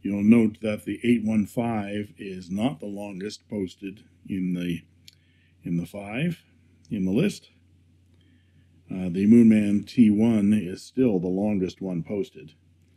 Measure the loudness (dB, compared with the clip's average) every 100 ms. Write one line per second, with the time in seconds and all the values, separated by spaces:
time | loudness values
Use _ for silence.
0 | -4 0 4 4 4 -2 -6 -6 -8 -4
1 | 0 0 0 -2 -2 -4 -4 -4 -6 -8
2 | -10 -14 -14 -14 -10 -4 -4 -6 -12 -12
3 | -12 -12 -12 -14 _ -8 -8 -10 -16 -16
4 | -20 _ -10 -6 -4 -4 -4 -6 _ _
5 | -20 _ _ _ _ _ -6 -6 -6 -12
6 | -10 -6 -4 -6 _ _ _ _ _ -4
7 | 0 0 0 -4 _ _ _ _ _ _
8 | _ _ _ _ _ _ _ _ _ -8
9 | -4 2 8 8 8 6 2 -2 -2 4
10 | 6 6 4 4 2 2 -2 -12 -10 0
11 | 2 2 -2 -2 -2 -2 -4 -6 -8 -8
12 | -6 -8 -8 -12 -20 _ _ _ _